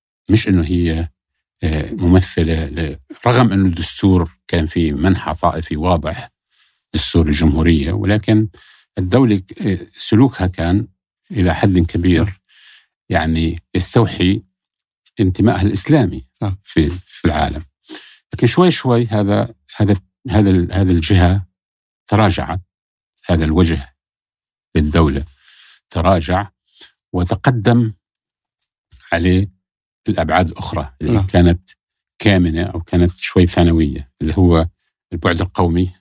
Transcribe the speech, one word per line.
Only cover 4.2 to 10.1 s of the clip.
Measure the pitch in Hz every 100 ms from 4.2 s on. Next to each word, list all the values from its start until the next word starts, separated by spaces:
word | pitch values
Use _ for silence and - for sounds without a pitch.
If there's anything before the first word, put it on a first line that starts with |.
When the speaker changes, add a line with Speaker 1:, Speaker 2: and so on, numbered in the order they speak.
| 80 - -
Speaker 1:
كان | 87 78
في | 87 80
منحى | 71 78 - -
طائفي | 78 87 76 82 76
واضح، | 87 87 78 82 - _ _ _ _ _ _
دستور | - - 90 78
الجمهورية، | 76 80 73 80 80 69
ولكن | 101 98 107 110 107 107 - _ _ _ -
الدولة، | 92 123 127 101 95 -
آه، | 170 87 -
سلوكها | - -